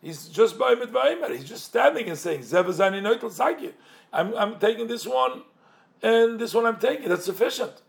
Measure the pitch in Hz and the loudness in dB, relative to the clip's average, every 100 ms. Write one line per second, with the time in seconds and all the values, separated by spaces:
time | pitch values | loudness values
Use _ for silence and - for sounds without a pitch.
0 | - 151 - 151 220 - 254 240 240 247 | -14 -14 -12 2 2 4 2 2 0 0
1 | 277 339 320 185 135 233 - 233 285 320 | 0 0 -4 -6 -10 -16 -4 4 4 2
2 | 214 165 175 151 117 170 180 175 196 196 | -6 -6 -4 -6 0 0 0 2 2 2
3 | 202 233 233 185 - 339 269 - - - | 0 -2 -2 -2 -2 -2 -8 -14 -20 -20
4 | _ - 180 - 202 220 196 226 233 233 | _ -4 -2 0 -2 2 0 0 -4 -6
5 | 220 254 254 - - _ _ _ _ _ | -4 0 0 -2 -16 _ _ _ _ _
6 | 220 226 233 226 226 220 233 220 240 302 | 2 4 4 2 -2 2 2 2 0 0
7 | - 175 - 185 247 - - - | 0 -2 -2 0 0 0 -6 -8